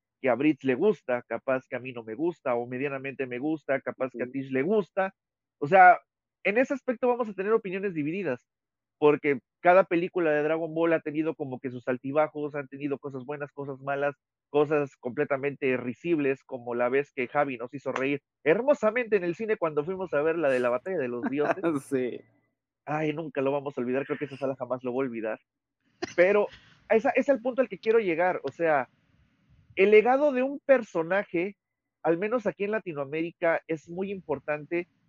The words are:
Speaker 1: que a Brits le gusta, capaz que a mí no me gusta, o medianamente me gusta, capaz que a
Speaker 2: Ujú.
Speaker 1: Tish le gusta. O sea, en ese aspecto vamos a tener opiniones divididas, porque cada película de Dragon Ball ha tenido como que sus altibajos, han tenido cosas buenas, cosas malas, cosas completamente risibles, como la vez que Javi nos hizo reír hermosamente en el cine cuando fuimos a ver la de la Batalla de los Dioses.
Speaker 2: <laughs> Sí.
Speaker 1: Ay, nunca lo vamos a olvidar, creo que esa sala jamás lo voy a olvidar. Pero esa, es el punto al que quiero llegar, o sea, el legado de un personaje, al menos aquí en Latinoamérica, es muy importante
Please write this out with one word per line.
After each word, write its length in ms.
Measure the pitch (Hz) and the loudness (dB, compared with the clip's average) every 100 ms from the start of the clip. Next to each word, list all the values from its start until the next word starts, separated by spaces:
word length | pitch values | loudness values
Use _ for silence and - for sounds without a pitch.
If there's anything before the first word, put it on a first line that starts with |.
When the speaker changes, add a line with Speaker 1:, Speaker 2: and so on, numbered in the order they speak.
| _ _ | _ _
Speaker 1:
que 80 | 131 | 0
a 40 | |
Brits 300 | 117 156 143 | 2 2 0
le 100 | 131 | -2
gusta, 480 | 123 208 175 - 123 - | 2 2 0 -2 -4 -4
capaz 380 | 113 - 131 - | -6 -2 -4 -4
que 80 | 123 | -10
a 40 | |
mí 120 | 127 | -10
no 100 | 120 | -12
me 100 | 110 | -10
gusta, 400 | 110 170 165 135 120 | -6 -6 -4 -4 -2
o 100 | 120 | -4
medianamente 600 | 127 143 135 135 131 131 | -6 -6 -6 -10 -8 -8
me 120 | 120 | -6
gusta, 420 | 151 160 - 135 | -6 -6 -2 -4
capaz 280 | 127 - 131 120 | -4 -6 -6 -4
que 80 | |
a 20 | 127 | -8
Speaker 2:
Ujú. 20 | |
Speaker 1:
Tish 220 | 139 135 | -8 -4
le 120 | 131 | -2
gusta. 520 | 151 220 180 190 190 - _ _ _ _ | 0 0 0 -4 -4 -6 _ _ _ _
O 80 | 147 | 4
sea, 320 | 190 180 160 - _ _ _ | 10 10 10 2 _ _ _
en 140 | 185 214 | 0 2
ese 160 | 262 | 2
aspecto 340 | 277 - 226 247 | -2 -4 -2 0
vamos 200 | 233 220 | 0 -4
a 60 | |
tener 180 | 185 196 | -4 0
opiniones 420 | 220 196 190 202 | 0 0 -6 -4
divididas, 540 | 160 143 190 165 123 _ _ _ _ _ _ | -4 -4 -4 -4 -6 _ _ _ _ _ _
porque 420 | 151 147 147 135 - _ | 4 4 0 -2 -6 _
cada 240 | 175 185 | 6 6
película 460 | 185 170 180 185 160 | 6 0 0 0 0
de 100 | 147 | 2
Dragon 300 | 151 160 165 | 0 -2 -2
Ball 180 | 160 165 | 0 2
ha 60 | 160 | 2
tenido 340 | 156 147 160 | 0 -4 -4
como 260 | 156 135 123 | -4 -8 -8
que 100 | 131 | -10
sus 160 | 123 131 | -8 -6
altibajos, 680 | 127 135 147 151 151 147 | -4 -2 0 -2 -4 -8
han 140 | 143 135 | -8 -10
tenido 300 | 139 143 135 | -10 -6 -6
cosas 260 | 143 131 | -8 -12
buenas, 280 | 127 147 143 | -12 -10 -10
cosas 280 | - 139 131 | -10 -12 -10
malas, 360 | 139 139 143 - _ _ _ | -6 -2 -2 -4 _ _ _
cosas 460 | 143 147 151 143 - | 2 4 2 -2 -6
completamente 800 | 127 120 143 135 143 160 131 127 | -8 -4 -2 -2 -4 -2 0 0
risibles, 680 | 120 117 170 160 135 135 | -2 -6 -2 0 0 -2
como 300 | _ 131 120 | _ -12 -6
la 140 | 120 123 | -2 0
vez 240 | 139 143 | 0 -2
que 160 | - 120 | -6 -2
Javi 280 | 147 143 120 | 0 -2 -4
nos 140 | 123 | -12
hizo 180 | 139 135 | -10 -6
reír 300 | 120 135 143 - _ | -2 -2 -4 -8 _
hermosamente 720 | 147 190 269 294 214 233 226 208 | 0 2 0 2 0 -2 0 0
en 80 | |
el 100 | 175 | 0
cine 220 | 170 220 214 | -4 -4 -2
cuando 280 | 160 147 | -2 -2
fuimos 280 | 151 190 185 | -4 -6 -4
a 80 | 147 | 0
ver 160 | 160 165 | 0 0
la 100 | 143 | 0
de 100 | 127 | 2
la 100 | 123 | 0
Batalla 280 | 123 185 180 | 0 -2 -4
de 100 | 127 | -4
los 200 | 120 131 | -4 -4
Dioses. 360 | 143 147 175 170 | -2 -2 0 -2
Speaker 2:
<laughs> 80 | 143 | -4
Sí. 380 | - 131 123 - - _ _ _ _ _ - | -4 -4 -2 -6 -16 _ _ _ _ _ -8
Speaker 1:
Ay, 260 | 151 156 | -4 -4
nunca 260 | 151 156 143 | -4 -6 -2
lo 120 | 135 | -2
vamos 240 | 143 139 131 | -2 -4 -6
a 40 | |
olvidar, 240 | 123 131 143 | -2 -2 -4
creo 120 | 139 | -6
que 80 | 139 | -6
esa 100 | 135 | -6
sala 200 | 135 135 | -6 -6
jamás 260 | 120 123 | -6 -6
lo 80 | 123 | -4
voy 120 | 127 135 | -4 -4
a 20 | |
olvidar. 300 | 113 107 120 _ _ _ _ _ _ - - | -4 -6 -8 _ _ _ _ _ _ -4 4
Pero 380 | 185 208 202 - - _ - | 6 6 2 -6 -20 _ 2
esa, 200 | 214 262 | 2 4
es 180 | - 269 | 2 2
el 100 | 269 | 0
punto 200 | 247 247 | 0 -2
al 60 | 254 | -2
que 100 | 185 | -2
quiero 200 | 220 226 | 2 4
llegar, 400 | 190 156 180 160 | 4 2 2 0
o 60 | 139 | -6
sea, 380 | - 165 143 120 _ _ _ _ _ _ _ _ - | -2 2 2 0 _ _ _ _ _ _ _ _ 2
el 140 | 202 | 8
legado 420 | 214 220 269 294 | 8 8 4 2
de 100 | 254 | 2
un 180 | 269 285 | -2 -2
personaje, 960 | - 254 220 175 165 196 196 170 196 - _ _ _ _ | 4 4 4 -4 0 -2 -2 -4 -4 -8 _ _ _ _
al 160 | 160 170 | 0 0
menos 280 | 214 240 202 | 0 -2 -2
aquí 180 | - | -4
en 80 | 202 | -4
Latinoamérica, 920 | 214 185 143 135 156 170 - 170 160 - | -4 -6 -8 -6 -6 -6 -2 0 0 -2
es 200 | 160 - | -8 -8
muy 220 | 175 196 | -8 -8
importante 760 | 196 - 139 151 151 147 170 175 _ | -8 -6 -6 -4 -8 -4 -6 -6 _